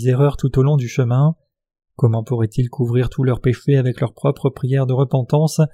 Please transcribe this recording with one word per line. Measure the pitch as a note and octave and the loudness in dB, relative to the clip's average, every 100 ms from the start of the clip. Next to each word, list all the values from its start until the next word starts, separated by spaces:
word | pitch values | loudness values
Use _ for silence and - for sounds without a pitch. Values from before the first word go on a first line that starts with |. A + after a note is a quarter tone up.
| A#2+ | 0
erreurs | B2+ C#3+ C#3 | 2 0 0
tout | C#3 C3 | -2 0
au | |
long | C3+ D3 | 2 0
du | A#2+ | -2
chemin. | - A#2+ B2 D3 D#3+ _ _ _ _ _ - | -2 0 2 2 0 _ _ _ _ _ 0
Comment | A#2+ A2+ | 0 0
pourraient-ils | A2 A#2+ A2 - B2 | -2 -2 -2 -2 -4
couvrir | - A#2+ A#2+ A#2+ | -2 -2 0 -2
tous | - | -2
leurs | C3 A#2+ | -2 0
péchés | B2+ A#2 - C#3 | -2 -2 0 2
avec | B2+ A#2+ | 0 -2
leurs | B2 | -6
propres | - C#3 C3+ C#3 | -2 -4 -2 -4
prières | - B2+ C3+ C3 | -4 -2 -2 0
de | |
repentance ? | B2+ C#3 C#3 A#2+ D3+ D#3 - D3+ | 0 0 0 0 0 0 2 -2